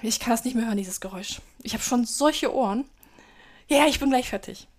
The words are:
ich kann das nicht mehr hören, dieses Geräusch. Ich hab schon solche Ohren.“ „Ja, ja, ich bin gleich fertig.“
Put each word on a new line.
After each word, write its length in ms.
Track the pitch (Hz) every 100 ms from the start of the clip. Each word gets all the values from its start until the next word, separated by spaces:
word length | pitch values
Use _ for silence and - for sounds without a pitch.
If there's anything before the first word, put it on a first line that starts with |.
ich 160 | 220 220
kann 100 | -
das 120 | 226
nicht 120 | 247 247
mehr 100 | 233
hören, 100 | 202
dieses 240 | 190 -
Geräusch. 400 | 190 185 202 - - _
Ich 100 | -
hab 80 | 220
schon 240 | - 247 233
solche 480 | - 294 302 277
Ohren.“ 320 | - 226 208 285 _ - - - - - - _
„Ja, 100 | 285
ja, 100 | 294
ich 120 | 269
bin 100 | 277
gleich 180 | 262 247
fertig.“ 380 | 202 - - -